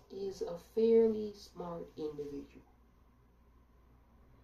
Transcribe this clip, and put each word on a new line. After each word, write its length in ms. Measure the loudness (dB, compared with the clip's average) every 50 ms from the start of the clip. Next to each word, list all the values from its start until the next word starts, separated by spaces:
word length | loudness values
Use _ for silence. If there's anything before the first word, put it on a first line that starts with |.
| -20 -16
is 300 | -12 -10 -8 -8 -8 -8
a 160 | -8 -8 -8 -10 -14 -6 0
fairly 580 | 2 4 6 8 8 6 6 4 0 -4 -8
smart 560 | -10 -14 -20 -18 -14 -12 -10 -10 -10 -10 -12 -14 -12
individual. 680 | -10 -10 -8 -8 -10 -10 -10 -10 -12 -14 -14 -18 -20 -20 _ _ _ _ _ _ _ _ _ _ _ _ _ _ _ _ _ _ _ _ _ _ _ _ _ _ _ _ _ _ -20 -20 -20 -20 -20